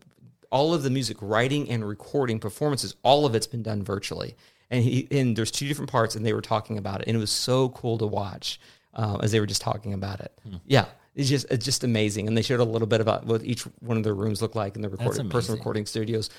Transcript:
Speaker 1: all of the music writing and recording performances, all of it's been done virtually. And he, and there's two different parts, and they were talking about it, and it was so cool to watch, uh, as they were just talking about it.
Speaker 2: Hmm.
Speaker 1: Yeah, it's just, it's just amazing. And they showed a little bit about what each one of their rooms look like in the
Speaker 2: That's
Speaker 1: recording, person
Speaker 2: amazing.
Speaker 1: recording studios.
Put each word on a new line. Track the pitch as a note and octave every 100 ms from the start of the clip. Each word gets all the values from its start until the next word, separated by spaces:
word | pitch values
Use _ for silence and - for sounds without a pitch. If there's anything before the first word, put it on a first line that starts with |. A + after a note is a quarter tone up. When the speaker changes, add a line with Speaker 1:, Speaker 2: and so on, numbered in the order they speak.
| - _ - _ -
Speaker 1:
all | B2+ D#3
of | E3
the | C3+
music | C3 A#2 G2+
writing | G2+ A2 B2+ D3 C#3
and | A#2+ G#2
recording | G#2+ - D3 B2+ A2
performances, | G#2+ - D3+ C3+ F#2+ -
all | A#2+ C#3+ D3
of | A2+
it's | -
been | A#2+
done | G#2+ G#2
virtually. | G2 G2 - D#2+ - - - _ _
And | B2
he, | A#2 B2 C3+
and | C#3+ B2+ A2
there's | A2
two | - C#3
different | C#3+ C#3
parts, | B2+ A2+ A2
and | A2+
they |
were | G#2+
talking | - A2 - G2
about | G2 G2
it, | -
and | A2+
it |
was | G#2
so | - - B2+ C3
cool | - A#2+ A2+
to | G#2+
watch, | G2+ G2+ - - - - - _ -
uh, | G#2+ G2
as | G#2+
they | A2
were | G#2
just | G2
talking | - G#2 G#2
about | G2 G2 G2
it. | - -
Speaker 2:
Hmm. | G#2+ F2+ -
Speaker 1:
Yeah, | C3+ F2 - _ -
it's | C3+
just, | C#3 -
it's | B2 B2
just | -
amazing. | B2+ A2+ G#2+ G#2 G#2+
And | A2+
they |
showed | G#2+ B2
a | A2+
little | A2+ A2
bit | A2+
about | A2 G2+ -
what | A2+
each | A2 B2 - -
one | A#2 A2+
of |
their | G#2+
rooms | G2 A2 G2+
look | A2+ A2+
like | G2 G#2+
in |
the | G#2
Speaker 2:
That's | F#2+
Speaker 1:
recording, | A#2+ G#2 G3
person | B2 G2+
Speaker 2:
amazing. | G#2+
Speaker 1:
recording | A#2 G#2+ G#2
studios. | A#2 A2 A2 -